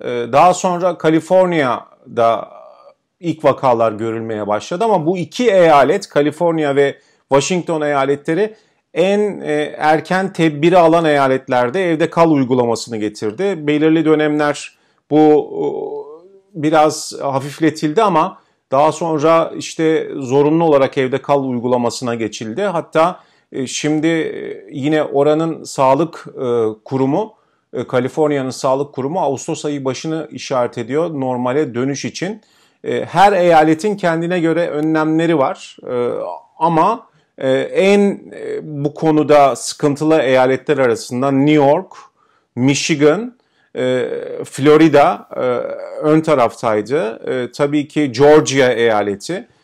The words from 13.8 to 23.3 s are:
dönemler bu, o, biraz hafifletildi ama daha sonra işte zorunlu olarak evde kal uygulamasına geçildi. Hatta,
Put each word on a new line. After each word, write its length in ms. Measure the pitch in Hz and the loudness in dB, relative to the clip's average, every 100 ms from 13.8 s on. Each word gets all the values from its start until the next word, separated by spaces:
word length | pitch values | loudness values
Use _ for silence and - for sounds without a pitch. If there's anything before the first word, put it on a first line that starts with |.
| 156 160 156 | 2 2 2
dönemler 720 | 151 151 151 147 139 - _ _ _ _ | 2 2 0 -2 -2 -10 _ _ _ _
bu, 100 | 151 156 151 | 4 6 6
o, 300 | - - 147 147 147 143 143 160 185 196 _ | 2 -4 -4 -4 -8 -10 -12 -20 -20 _ _
biraz 600 | 196 147 156 156 151 - - | -6 0 2 2 0 -10 -8
hafifletildi 840 | 139 135 143 139 156 151 156 156 | -6 -4 -6 -2 -2 0 -2 0
ama 340 | 214 160 180 - _ _ _ | 2 2 -2 -6 _ _ _
daha 200 | 131 156 | 0 2
sonra 600 | 151 170 156 156 165 165 - | 0 -4 0 2 2 0 -6
işte 520 | - - 160 156 - 147 | -10 -2 0 0 -4 -8
zorunlu 480 | 131 139 147 165 | 0 2 2 2
olarak 340 | 170 139 131 - | 4 4 2 0
evde 200 | 131 131 | -2 -4
kal 260 | - 143 | 0 0
uygulamasına 720 | 135 123 120 123 120 - 127 117 | 0 -4 -2 0 -2 -4 -6 -4
geçildi. 460 | 110 - 110 127 | -6 -6 -8 -6
Hatta, 580 | 202 170 151 156 170 175 _ | -4 -4 -4 0 0 -2 _